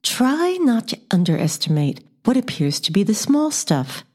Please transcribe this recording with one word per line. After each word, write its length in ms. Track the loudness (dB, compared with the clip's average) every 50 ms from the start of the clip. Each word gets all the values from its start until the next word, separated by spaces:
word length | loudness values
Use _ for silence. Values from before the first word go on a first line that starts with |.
try 560 | -4 -4 0 2 2 2 2 2 0 0 0 2
not 280 | 2 2 2 2 -2 -4
to 100 | -10 -10 _ _
underestimate 880 | 2 2 2 2 2 2 0 -2 -2 -4 -2 0 0 2 2 0 -2 -6 -14 _ _ _ _
what 120 | 0 0
appears 440 | 0 -2 -4 -4 -2 -2 -2 -2 -4
to 120 | -6 0
be 120 | 0 0 2
the 100 | 2 -2
small 360 | -2 0 0 2 2 2 0
stuff. 540 | -2 -4 -2 0 0 0 0 -4 -10 -14 -16 _